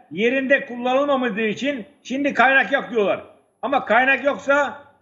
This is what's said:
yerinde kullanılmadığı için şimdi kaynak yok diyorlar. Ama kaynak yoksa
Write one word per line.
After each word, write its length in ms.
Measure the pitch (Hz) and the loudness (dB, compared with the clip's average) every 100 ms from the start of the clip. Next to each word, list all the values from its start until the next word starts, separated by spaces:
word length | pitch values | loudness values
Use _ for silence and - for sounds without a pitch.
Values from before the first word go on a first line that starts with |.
| - | -14
yerinde 560 | 160 226 269 262 277 - | -2 0 0 2 0 0
kullanılmadığı 800 | 240 247 262 285 269 247 202 220 | -6 -2 0 0 0 0 -2 -4
için 400 | 190 269 277 190 _ | -2 -4 -6 -10 _
şimdi 320 | - 262 285 | -8 -4 -2
kaynak 380 | 214 247 269 254 | 2 4 4 2
yok 180 | 269 180 | -2 -2
diyorlar. 340 | 226 190 127 - _ _ - | -2 0 -2 -6 _ _ -10
Ama 220 | 233 269 | -2 -2
kaynak 400 | - 220 262 262 | 2 2 4 2
yoksa 580 | 277 214 262 285 262 202 - _ | 0 -4 0 2 0 -6 -20 _